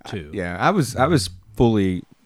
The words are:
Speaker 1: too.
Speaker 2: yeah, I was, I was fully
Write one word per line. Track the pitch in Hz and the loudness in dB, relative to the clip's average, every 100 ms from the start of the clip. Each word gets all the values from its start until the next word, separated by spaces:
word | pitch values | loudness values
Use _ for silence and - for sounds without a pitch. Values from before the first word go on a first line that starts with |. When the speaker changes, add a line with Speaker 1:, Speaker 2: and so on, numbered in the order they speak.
| - | -12
Speaker 1:
too. | 104 76 | -10 -8
Speaker 2:
yeah, | 82 87 90 | -8 -6 -2
I | 135 | 0
was, | 202 127 | 2 0
I | - 127 | 0 2
was | - 92 - - - | 2 -2 -10 -10 2
fully | 120 110 95 90 - - | 4 4 2 -2 -6 -20